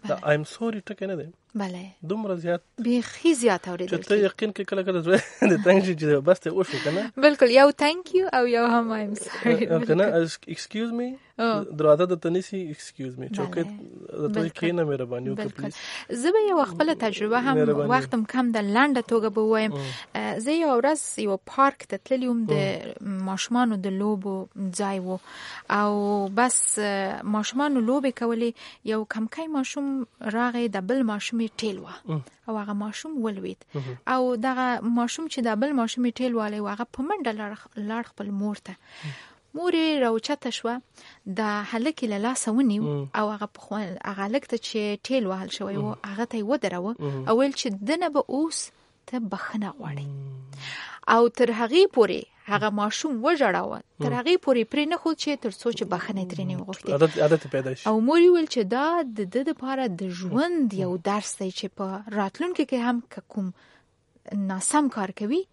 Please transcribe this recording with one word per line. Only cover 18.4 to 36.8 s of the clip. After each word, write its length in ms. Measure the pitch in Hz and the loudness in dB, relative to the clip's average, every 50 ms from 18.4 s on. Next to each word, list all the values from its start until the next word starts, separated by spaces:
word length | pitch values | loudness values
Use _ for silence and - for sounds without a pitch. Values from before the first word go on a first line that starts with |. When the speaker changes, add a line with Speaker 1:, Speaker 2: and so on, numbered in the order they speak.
| 254 240 | 0 2
Speaker 2:
ده، 80 | 226 220 | 0 0
لنډه 420 | 208 202 202 233 269 294 277 247 | 0 2 4 4 4 4 4 0
توګه 260 | 240 - 233 226 208 220 | 0 2 0 2 2 0
به 120 | 202 220 | 0 0
ووایم. 320 | 214 220 220 220 220 214 | 2 2 2 2 2 0
Speaker 1:
ام. 60 | 214 139 139 135 131 - - - - | -2 -4 -4 -6 -8 -10 -12 -10 -8
Speaker 2:
اه، 240 | 220 214 214 202 202 | -6 -4 -4 -4 -4
زه 140 | 220 269 | -2 0
یوه 280 | 311 330 330 302 262 233 | 0 2 2 4 2 4
ورځ 380 | 240 285 311 294 - - - - | 4 2 2 2 -2 -8 -6 -4
یوه 200 | 214 208 196 190 _ | -2 -2 -2 -2 _
پارک 400 | - - - 269 277 269 _ - _ | -8 2 4 4 4 4 _ -10 _
ته 80 | - | -10
تللې 300 | 190 _ - 262 262 254 | -10 _ -2 0 0 2
وم، 180 | 247 240 233 226 | 0 0 0 2
د 80 | 208 | 2
Speaker 1:
ام. 680 | 208 151 147 - 190 - - - - - - 202 196 190 190 | 2 2 2 0 -2 -4 -8 -10 -12 -10 -8 -8 -6 -4 -4
Speaker 2:
ماشومانو 520 | 190 190 190 - - 233 240 247 233 220 | -4 -4 -4 -4 0 2 2 2 2 2
د 100 | 196 185 | 0 -2
لوبو 600 | 196 190 190 202 214 214 196 190 202 190 190 190 - _ 196 196 190 | -2 -2 0 0 0 0 0 -2 -6 -6 -6 -8 -10 _ -6 -6 -6
ځای 280 | 180 - 208 196 196 190 | -2 -2 -2 -2 -2 -4
و. 180 | 180 185 185 185 - - - - - - - - - - | -4 -4 -6 -6 -8 -14 -18 -16 -16 -14 -16 -16 -4 0
او 580 | - 208 208 208 208 208 202 202 208 202 196 196 196 | 2 2 2 2 2 0 0 2 0 0 0 0 2
بس، 440 | 208 247 254 254 - - - - - | 2 2 2 2 0 0 0 -2 -2
اه، 440 | 208 208 202 196 196 190 - - | -2 -2 -2 -2 -2 -4 -4 -6
ماشومانو 580 | - 202 208 214 208 - 226 254 285 302 285 254 | -4 -2 -2 -2 -2 -2 -2 0 0 2 2 2
لوبې 300 | 226 220 262 294 262 269 | 2 2 2 2 2 0
کولې. 420 | 240 - 240 233 233 226 233 233 233 - - - - _ _ | -2 0 -2 -2 0 0 -2 -2 -4 -6 -16 -20 -20 _ _
یو 200 | - 220 220 220 | -4 -2 -2 -2
کمکی 420 | - - 220 220 220 - - 330 | -4 -4 -4 -4 -4 -4 -8 -8
ماشوم 600 | 320 311 277 262 - - 294 285 277 269 269 247 _ _ _ | -4 -2 -2 -2 -2 -4 -4 -4 -2 -2 -4 -4 _ _ _
راغی، 480 | - 220 208 226 240 247 233 240 233 233 | -8 -4 -2 0 0 0 0 0 -2 0
د 80 | 196 | -2
بل 260 | 190 180 185 247 269 | -4 -2 0 0 2
ماشوم 380 | 262 220 208 208 - - - 226 | 2 0 0 -2 -4 -4 -2 -2
یې 80 | 233 214 _ | -2 -2 _
ټیل 220 | - - 214 196 180 | -4 -4 -4 -4 -6
وه. 160 | - - - - _ 208 | -10 -14 -16 -16 _ -4
Speaker 1:
ام. 140 | 160 151 131 - _ _ _ - | -4 -4 -4 -8 _ _ _ -6
Speaker 2:
او 100 | 220 214 | -6 -6
هغه 140 | 208 208 | -4 -4
ماشوم 500 | 208 202 208 214 208 - - 311 320 277 | -4 -4 -4 -4 -6 -8 -10 -8 -6 -4
ولوېد. 420 | 220 220 208 190 190 180 190 _ - _ - | -4 -4 -4 -6 -8 -10 -10 _ -16 _ -8
Speaker 1:
مهم. 240 | 151 131 131 127 123 _ - | -8 -8 -6 -10 -8 _ -2
Speaker 2:
او 280 | 262 262 254 254 247 | 0 2 2 2 0
دغه 440 | 226 220 262 262 254 254 254 240 - | 0 0 -2 0 0 0 0 0 0
ماشوم 460 | - 226 233 240 240 240 - - 320 | 0 0 2 2 2 0 -2 -6 -6
چې 140 | 311 - 277 | -6 -4 -2
د 140 | 233 240 214 | 0 0 2
بل 180 | 208 247 294 | 2 0 0
ماشوم 340 | 294 262 226 226 - 247 247 | 2 0 0 0 0 0 0
یې 60 | 240 | 0
ټیل 220 | 226 - 254 254 240 | 0 0 -2 0 0
والی 260 | 226 214 208 208 214 | 0 -2 -2 -4 -4
و، 60 | 208 | -4
هغه 200 | 202 202 202 | -6 -4 -6